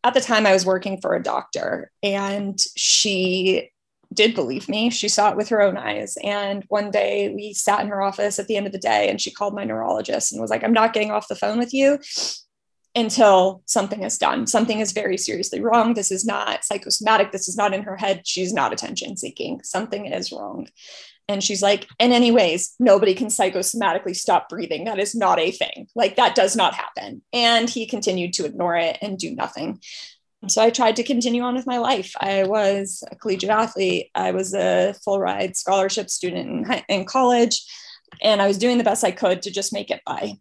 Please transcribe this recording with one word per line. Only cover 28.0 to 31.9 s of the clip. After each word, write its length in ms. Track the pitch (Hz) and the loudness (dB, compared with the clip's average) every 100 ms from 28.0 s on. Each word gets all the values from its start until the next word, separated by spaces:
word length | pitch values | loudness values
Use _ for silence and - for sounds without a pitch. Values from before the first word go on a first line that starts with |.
| 208 185 175 | -2 -2 -2
to 120 | 180 | -4
ignore 320 | 151 - 175 170 | -6 -2 0 2
it 220 | 165 - | 0 -2
and 160 | 208 190 | -8 -6
do 160 | 165 - | -8 -6
nothing. 440 | - - - - - - - _ _ _ 196 | -8 -6 -8 -8 -16 -18 -18 _ _ _ -2
So 140 | - | 2
I 80 | 220 | 4
tried 260 | 226 233 220 | 4 2 2
to 80 | |
continue 380 | 233 240 240 240 | 0 0 0 -2
on 120 | 247 | -2
with 120 | 254 254 | -4 -4
my 100 | 247 | -2
life. 380 | 233 | 0